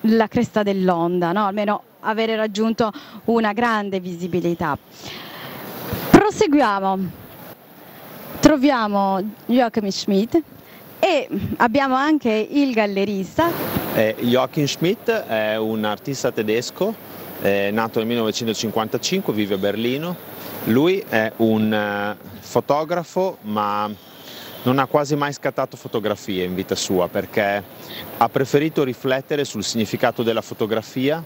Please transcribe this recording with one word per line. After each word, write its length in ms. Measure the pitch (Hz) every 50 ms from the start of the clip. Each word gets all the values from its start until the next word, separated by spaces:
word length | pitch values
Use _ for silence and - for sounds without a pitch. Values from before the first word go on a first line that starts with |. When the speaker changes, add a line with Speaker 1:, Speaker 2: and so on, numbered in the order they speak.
| -
Speaker 1:
la 200 | 220 220 226 220
cresta 380 | 202 - 233 233 - - 214 208
dell'onda, 640 | 202 196 196 185 185 180 165 165 175 180 180 175 165
no? 160 | 175 208 214
Almeno 360 | 190 196 214 208 208 208 - - - _ _
avere 340 | - - 220 214 226 226 226
raggiunto 560 | 214 220 220 196 208 220 226 220 - 233 214 - - - - - 208 -
una 260 | - 233 226 220 208
grande 480 | 202 214 240 240 226 214 202 202 190 190
visibilità. 760 | 180 185 175 165 175 175 165 180 165 170 170 - 175 151 139 - - - - - - - - - - - - - - - - - - - - - - - - - - -
Proseguiamo. 1080 | - 370 403 427 392 - 440 339 277 294 262 214 202 196 196 190 196 196 190 170 - - - - - - - - - - - - - - - - - - - - - - - - - -
Troviamo 840 | - - 311 277 247 294 277 240 220 208 202 202 196 196 196 190 196 214 208 - -
Joachim 420 | - 233 254 247 226 - 226 208 196
Schmidt 520 | 180 - - - 202 190 220 233 - 339 294 - - - - - - - - - - -
e 300 | - 392 339 277 - - - 196 - - 220 -
abbiamo 360 | 226 240 220 285 269 269 254
anche 540 | 262 277 302 311 285 - 233 214 214 214 -
il 220 | - 285 285 269
gallerista. 760 | 240 220 214 202 196 196 196 208 208 190 180 175 - - 330 339 330 - - - - - - - -
Speaker 2:
Eh, 220 | 113 110 110 110 -
Joachim 440 | 107 120 120 127 127 131 - 160 147
Schmidt 420 | 135 - - 160 175 220 - - -
è 480 | 226 214 - - 113 110 107 107 107
un 280 | 110 110 110 113 110 107
artista 480 | 107 104 - - 143 139 - - 127
tedesco, 600 | - - 110 107 110 117 123 - - - 180 214 220 - - - - - - - - -
è 300 | - 101 101 101 101 101
nato 300 | 104 113 113 113 - 120
nel 80 | 110 113
millenovecentocinquantacinque, 1200 | 120 120 110 110 104 - 123 113 104 - - 107 95 113 110 110 - 120 - - 180 190 190 -
vive 220 | 113 107 104 98 101
a 40 | 95
Berlino. 580 | 101 101 101 107 113 120 127 143 160 180 180 - - - - - - - - - -
Lui 400 | - 110 127 151 175 190 196 - -
è 220 | 120 110 110 110 -
un, 360 | - 113 113 110 107 110 107
eh, 440 | 107 107 104 104 101 101 101 104 104 - - - - -
fotografo, 960 | - - - 123 - - 143 147 160 151 175 175 165 - - 185 185 190 - -
ma 460 | - 107 104 107 104 104 104 104 104 107 104 - - - - - - - - - - - - - -
non 160 | 123 127 139
ha 60 | 131
quasi 280 | - - 147 147 135 151
mai 180 | 143 143 143
scattato 440 | 139 - - 143 - - 131 - -
fotografie 680 | - - - - 117 101 104 104 - - - 98 92
in 140 | 90 90 92
vita 180 | 92 95 - 98
sua, 340 | - - - 101 90 87 82
perché 540 | - 101 92 - - 113 104 101 101 101 98 - - - - - - - - - -
ha 120 | - 117 117
preferito 540 | - 135 135 - - 143 151 160 - 165
riflettere 600 | 143 131 117 - - 135 131 135 131 - 151 143 139
sul 180 | - - 107 92
significato 600 | - - 117 107 - - 117 - 120 - - 120
della 160 | 113 113 110
fotografia 840 | - - 113 - 117 104 110 110 - - - 131 127 139 151 165 160